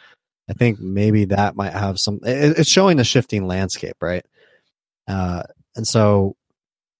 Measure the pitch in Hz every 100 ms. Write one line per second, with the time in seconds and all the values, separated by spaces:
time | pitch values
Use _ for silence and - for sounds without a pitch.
0 | - _ _ _ - 101 120 101 92 98
1 | 107 107 98 98 101 104 98 95 101 92
2 | - 101 - 135 147 160 160 - 196 160
3 | 117 127 - 104 92 92 95 - - -
4 | 85 90 - _ _ _ _ _ _ _
5 | - 98 90 87 - _ _ - 107 113
6 | 104 101 98 - _ _ _ _ _ _